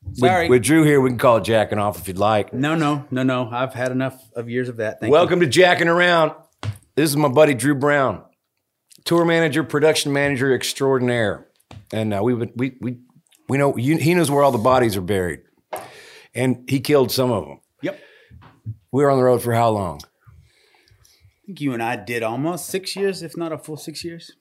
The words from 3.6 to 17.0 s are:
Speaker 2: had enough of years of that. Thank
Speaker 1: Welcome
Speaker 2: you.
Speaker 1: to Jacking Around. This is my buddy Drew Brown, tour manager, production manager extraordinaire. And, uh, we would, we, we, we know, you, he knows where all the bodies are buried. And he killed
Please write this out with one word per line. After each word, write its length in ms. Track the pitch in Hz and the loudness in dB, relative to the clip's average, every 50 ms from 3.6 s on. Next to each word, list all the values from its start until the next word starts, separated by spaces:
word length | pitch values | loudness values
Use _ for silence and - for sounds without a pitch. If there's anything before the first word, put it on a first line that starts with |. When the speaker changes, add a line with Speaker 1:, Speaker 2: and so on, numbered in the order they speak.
| 131 127 - | -6 -6 -4
Speaker 2:
had 180 | 117 123 131 | -6 -6 -4
enough 280 | 127 131 131 131 - - - _ _ | -4 -4 -4 -6 -8 -12 -20 _ _
of 140 | 123 117 120 | -12 -10 -6
years 200 | 117 123 127 123 | -6 -6 -6 -6
of 80 | 120 110 | -6 -6
that. 220 | 110 107 107 - | -6 -6 -6 -6
Thank 120 | - 110 | 0 2
Speaker 1:
Welcome 280 | 139 160 180 - 175 180 | 4 4 4 2 2 0
Speaker 2:
you. 60 | 175 | 2
Speaker 1:
to 60 | 147 | 2
Jacking 360 | 117 156 180 180 180 175 170 170 | 4 4 6 6 6 2 2 0
Around. 440 | 170 175 175 180 175 165 160 151 - - - _ _ _ - 104 104 - _ _ _ | 2 2 2 4 4 2 2 0 -2 -8 -20 _ _ _ -12 -12 -12 -12 _ _ _
This 140 | - 151 160 | 0 0 0
is 80 | 139 147 | 2 2
my 100 | 151 139 | 0 2
buddy 260 | 123 143 156 147 143 | 6 6 6 6 4
Drew 220 | 117 113 143 147 | 0 0 0 0
Brown, 480 | 135 127 147 143 143 135 127 98 82 - _ _ _ _ _ _ _ _ _ _ _ _ _ _ _ _ | 2 2 2 2 2 2 0 -2 -4 -12 _ _ _ _ _ _ _ _ _ _ _ _ _ _ _ _
tour 180 | - 170 170 170 | 0 2 2 2
manager, 400 | 170 165 165 165 165 127 156 156 | 4 2 2 2 2 0 -2 -4
production 480 | - - 147 143 160 151 151 - 147 | -2 -2 2 2 4 2 2 0 -2
manager 420 | 139 143 143 143 143 123 135 139 131 | -2 0 0 0 0 0 0 0 0
extraordinaire. 920 | 120 - - - - 139 135 135 131 123 123 120 120 113 101 87 - - _ _ _ _ _ - - - _ - | 0 0 -6 -6 -2 0 0 2 2 2 0 0 0 0 0 -2 -4 -10 _ _ _ _ _ -20 -20 -16 _ -6
And, 200 | 110 110 110 104 | -4 -2 -2 -2
uh, 80 | 98 101 | -2 0
we 100 | 123 127 | -2 -2
would, 180 | 113 117 101 - | -2 -4 -8 -6
we, 200 | 120 127 135 127 - | -6 -6 -6 -6 -8
we, 160 | - 123 127 123 - _ _ _ _ _ _ _ _ - | -10 -10 -10 -12 -18 _ _ _ _ _ _ _ _ -4
we 100 | 127 139 | -2 0
know, 200 | 143 139 - 113 | 0 0 0 -2
you, 200 | 117 135 160 151 | 0 0 0 0
he 160 | 127 156 175 | 2 2 2
knows 180 | 180 170 139 | 2 2 2
where 120 | 143 143 143 | 2 4 4
all 80 | 139 | 4
the 60 | 123 117 | 2 2
bodies 400 | 104 127 127 131 123 117 95 101 | 2 4 4 4 2 2 0 -4
are 40 | |
buried. 400 | 90 87 104 95 90 87 76 71 _ _ _ _ _ _ - - - - - - - - - - - _ _ | -4 -2 -2 -2 -2 -4 -6 -8 _ _ _ _ _ _ -16 -14 -14 -16 -20 -20 -20 -20 -20 -20 -20 _ _
And 320 | 117 127 131 123 120 - - | -4 -2 -2 -2 -4 -4 -4
he 100 | 135 139 | -4 -4
killed 320 | 120 - 147 143 | 0 2 2 2